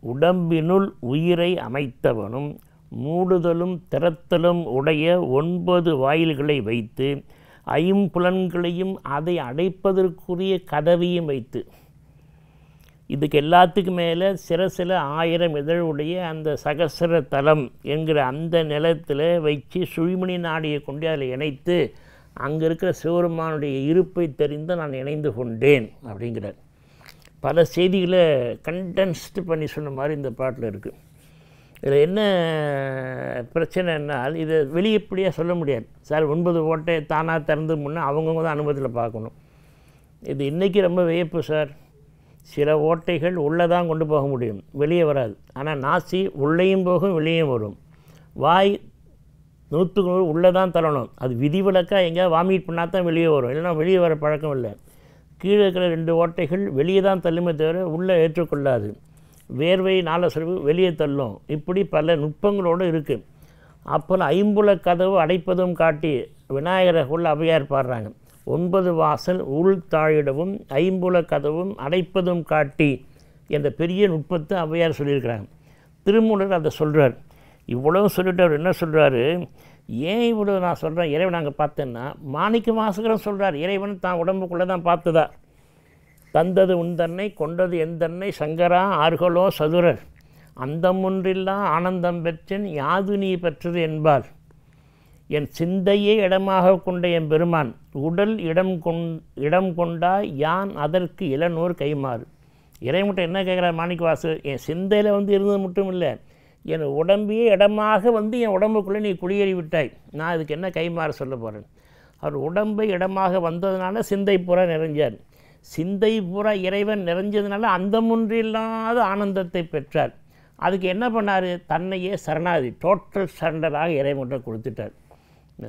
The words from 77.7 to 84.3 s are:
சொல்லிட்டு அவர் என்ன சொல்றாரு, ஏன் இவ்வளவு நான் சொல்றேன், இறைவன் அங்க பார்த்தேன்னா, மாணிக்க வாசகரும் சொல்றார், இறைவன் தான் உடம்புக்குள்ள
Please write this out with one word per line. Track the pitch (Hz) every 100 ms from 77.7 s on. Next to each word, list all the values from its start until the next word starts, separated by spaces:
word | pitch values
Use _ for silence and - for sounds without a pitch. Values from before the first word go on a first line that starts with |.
| 120 139 175 208
சொல்லிட்டு | - 185 180
அவர் | 180 147
என்ன | 175 185
சொல்றாரு, | 165 156 147 131 127 175 175 - - - -
ஏன் | 117 156 214
இவ்வளவு | 240 226 202 196
நான் | 180
சொல்றேன், | 165 160 160 170
இறைவன் | 147 185
அங்க | 170 147 135
பார்த்தேன்னா, | 147 - 139 117 131 156
மாணிக்க | 156 143 196 233 220
வாசகரும் | 220 220 196 220 220
சொல்றார், | 208 202 196
இறைவன் | 147 170 196 202 196
தான் | 185 175
உடம்புக்குள்ள | 170